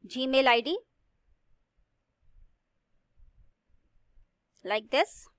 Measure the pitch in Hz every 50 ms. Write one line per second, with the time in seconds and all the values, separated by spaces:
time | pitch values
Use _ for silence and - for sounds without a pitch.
0 | - - - 254 262 262 262 262 269 254 233 233 233 277 349 480 - _ _ _
1 | _ _ _ _ _ _ _ _ _ _ - _ _ _ _ _ _ _ _ _
2 | _ _ _ _ _ - - - - - _ _ _ _ _ _ _ _ _ _
3 | _ _ _ - - - _ - - - _ _ _ _ - _ _ _ _ _
4 | _ _ _ - - _ _ _ _ _ _ _ - 185 208 220 214 - - 277
5 | 370 - - - - - _